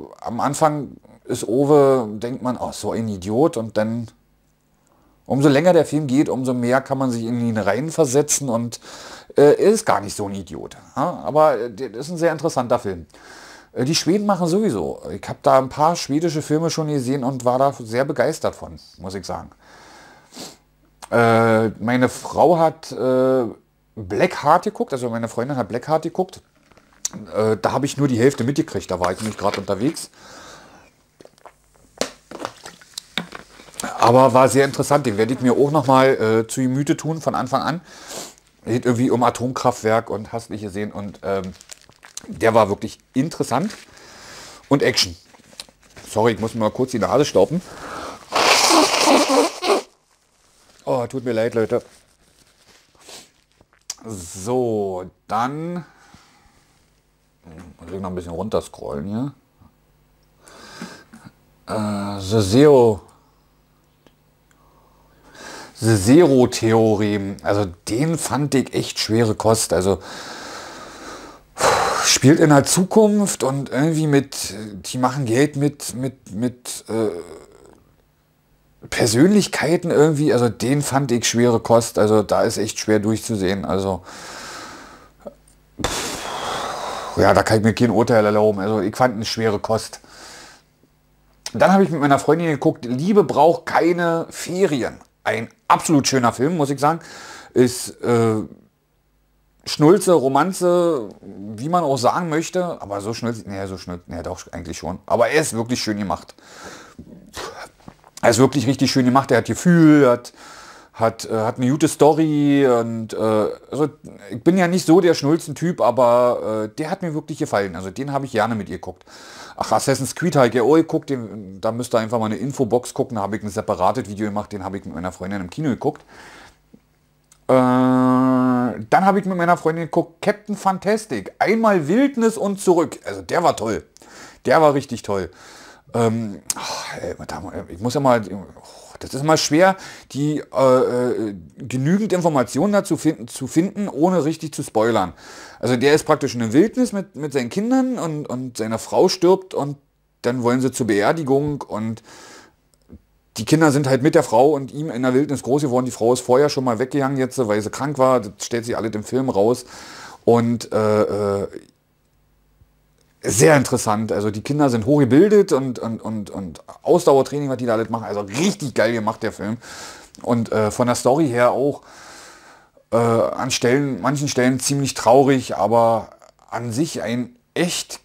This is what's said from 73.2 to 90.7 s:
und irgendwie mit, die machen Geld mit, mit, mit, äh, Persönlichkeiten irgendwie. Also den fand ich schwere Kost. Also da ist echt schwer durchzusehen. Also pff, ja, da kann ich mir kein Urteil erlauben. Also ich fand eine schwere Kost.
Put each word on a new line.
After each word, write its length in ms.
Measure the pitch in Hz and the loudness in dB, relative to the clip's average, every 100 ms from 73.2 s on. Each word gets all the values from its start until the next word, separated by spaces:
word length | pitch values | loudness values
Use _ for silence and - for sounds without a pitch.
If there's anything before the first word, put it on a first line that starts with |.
| 202 - | 0 -2
und 260 | 131 139 135 | -4 -4 -4
irgendwie 380 | 123 160 156 156 | -2 0 0 2
mit, 480 | 139 139 - - 98 110 | 2 0 -6 -10 -10 -14
die 240 | 92 - 127 | -14 -10 -4
machen 280 | 127 135 123 | -2 -2 -2
Geld 300 | 113 147 147 | 0 0 0
mit, 380 | 143 - - | -4 -4 -10
mit, 380 | 113 135 - - | -8 -10 -10 -12
mit, 540 | 95 123 120 - - - | -6 -6 -6 -14 -14 -8
äh, 220 | 113 107 85 82 80 - - - _ _ _ _ _ _ _ _ _ _ _ - | -4 -2 -4 -12 -18 -20 -20 -20 _ _ _ _ _ _ _ _ _ _ _ -8
Persönlichkeiten 1000 | - 120 113 175 208 - - 135 175 170 | -2 0 4 4 4 2 -2 0 0 2
irgendwie. 400 | 113 151 147 151 | 4 4 4 2
Also 160 | 123 120 | 2 2
den 340 | 95 117 143 | 0 -2 -2
fand 300 | 143 135 139 | 0 -2 0
ich 160 | 120 - | 0 0
schwere 320 | 117 120 113 | 2 2 2
Kost. 400 | - 117 113 - | 4 2 4 0
Also 240 | 107 107 | 4 4
da 200 | 95 92 | 2 2
ist 140 | 104 110 | 0 0
echt 220 | 101 - | -4 -4
schwer 200 | - 107 | 0 0
durchzusehen. 680 | 101 110 - 110 92 98 71 | 2 -2 -4 -2 -2 -2 -2
Also 380 | 92 98 90 - - - - - - - - - - - _ - - _ _ _ - | -2 -2 -4 -8 -18 -18 -16 -16 -16 -18 -20 -20 -20 -20 _ -20 -20 _ _ _ -8
pff, 1300 | - - - - - - - - - - - - - - | -8 -6 -8 -10 -10 -10 -8 -8 -8 -10 -10 -10 -6 2
ja, 160 | 98 | 4
da 100 | 95 | 4
kann 140 | 98 110 | 4 2
ich 60 | |
mir 120 | 110 98 | 2 2
kein 160 | 120 | 2
Urteil 320 | 101 117 113 104 | 2 4 4 4
erlauben. 340 | 107 107 101 | 4 2 2
Also 200 | 98 110 | -2 -2
ich 160 | 98 - | -2 0
fand 200 | 127 107 | -2 0
eine 100 | 107 | -6
schwere 340 | - 113 101 | -2 -2 -2
Kost. 400 | - 110 - - - - - - - - _ | -2 -4 -4 -14 -20 -20 -20 -20 -20 -20 _